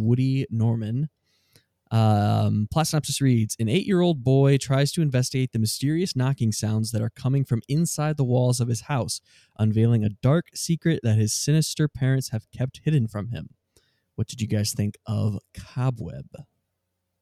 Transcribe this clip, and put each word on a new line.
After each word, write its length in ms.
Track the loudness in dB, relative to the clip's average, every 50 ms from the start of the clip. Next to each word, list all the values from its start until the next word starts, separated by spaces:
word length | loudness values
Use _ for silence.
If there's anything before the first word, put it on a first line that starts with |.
| 2
Woody 420 | 2 2 2 2 0 0 0 -2 -2
Norman. 600 | -2 0 0 2 0 0 -2 -4 -2 -4 -4 -4 _ _ _ _ _ _ _ _ _ -20 _ _ _ _ _ -2
Um, 760 | 0 2 4 4 4 4 2 2 2 2 2 2 2 0 -2 0
plot 160 | 0 -2 -2
synopsis 320 | 0 0 -2 -2 -2 -4 0
reads, 340 | 2 2 4 2 2 -2 -2 -4
"An 80 | -2
eight-year-old 560 | 0 0 0 2 2 2 2 4 2 2 0 2
boy 340 | 2 4 6 6 6 4
tries 340 | 2 2 0 0 0 0 0 0
to 80 | -2
investigate 500 | -2 0 0 0 -2 0 -2 -4 -4 -2
the 80 | 0 0
mysterious 560 | 0 0 -2 -2 -2 -2 0 0 -2 -2 -2
knocking 360 | -2 0 0 0 0 -2 -2
sounds 400 | -2 -2 -2 -2 -2 -2 -2 -2
that 100 | -4 -4
are 80 | -4 -4
coming 340 | _ -4 -4 -2 0 0 0
from 180 | 0 -2 -4 -2
inside 480 | -2 -2 -2 0 -2 -2 -2 -2 -2 0
the 60 | 0 0
walls 360 | 2 2 2 2 2 2 0
of 80 | 0 -2
his 120 | -2 -4
house, 400 | -4 -4 -4 -4 -2 -4 -6 -10 _ _ _ _ _ _ _ 0
unveiling 440 | 0 2 4 4 4 4 4 4 2
a 60 | 0
dark 400 | -4 0 2 2 2 2 0 _ -12
secret 460 | -10 -4 -4 -4 0 0 0 0 0 2
that 140 | 2 2
his 160 | 2 2 0 0
sinister 540 | -2 0 2 2 2 2 0 0 -2 -2
parents 420 | -2 _ -2 0 0 0 0 -2 -4
have 200 | -8 -8 -8 _
kept 300 | -8 -6 -6 -6 _ -6 -4
hidden 240 | 0 2 2 0
from 220 | 0 -4 -8 -8 -6
him." 200 | -8 -10 -10 -12 _ _ _ _ _ _ _ _ _ _ _ _ -6
What 120 | -6 -6
did 120 | -6 -4 -6
you 60 | -4
guys 240 | -2 -2 -2 -2 -2 -2
think 240 | -4 -4 -4 -4 _ _
of 340 | -6 -4 -2 -2 -2 -4 -6 _ _ _
Cobweb? 720 | -20 -20 -12 -6 -2 -2 -2 -2 -4 -10 -12 -12 -14 -16 -16 -18 -20 -20 _ _ _ _ _ _ _ _ _ _ _ _ _ _ _